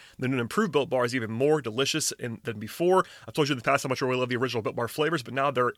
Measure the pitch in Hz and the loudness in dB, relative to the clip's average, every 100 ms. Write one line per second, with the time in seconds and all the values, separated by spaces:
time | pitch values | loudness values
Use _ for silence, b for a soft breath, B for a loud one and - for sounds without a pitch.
0 | B B 127 135 117 - 214 143 127 127 | B B -2 0 0 0 2 2 0 0
1 | 120 127 110 113 139 156 117 107 139 160 | 0 0 -4 0 2 2 0 -2 0 0
2 | - - 123 113 - 107 107 - 175 185 | -2 -4 -8 -8 -10 -8 -8 0 4 4
3 | - B B 135 143 135 165 - 139 127 | 2 B B 0 0 0 2 0 2 -2
4 | 131 127 123 123 127 120 117 - 117 - | 0 0 0 0 -2 -2 -4 -4 -4 0
5 | 151 165 117 127 139 131 123 | 0 0 -4 -2 0 2 0